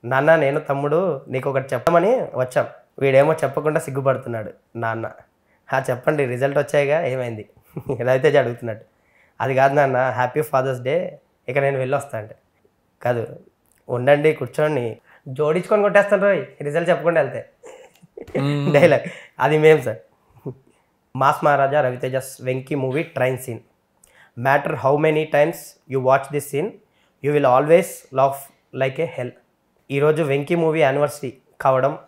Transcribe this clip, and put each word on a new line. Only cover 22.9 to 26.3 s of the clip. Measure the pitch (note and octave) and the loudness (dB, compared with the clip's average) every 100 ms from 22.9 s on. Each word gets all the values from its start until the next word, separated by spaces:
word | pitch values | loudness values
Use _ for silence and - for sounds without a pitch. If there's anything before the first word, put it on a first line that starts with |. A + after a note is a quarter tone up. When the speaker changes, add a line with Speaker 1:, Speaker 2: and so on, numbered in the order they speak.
| C3+ | -4
Speaker 1:
ట్రైన్ | D#3+ - B2+ B2+ | -6 -2 -2 -2
సీన్. | - A2+ _ _ _ _ _ _ _ - | -8 -12 _ _ _ _ _ _ _ -4
"Matter | B2+ C#3+ E3 | 2 2 2
how | D3+ C3+ D3 | -2 0 2
many | D#3+ D#3 | 2 2
times | D#3 D3 D3+ E3 - - _ | 0 2 2 -2 -14 -20 _
you | C3 B2+ | -2 2
watch | C3+ C3+ | 2 0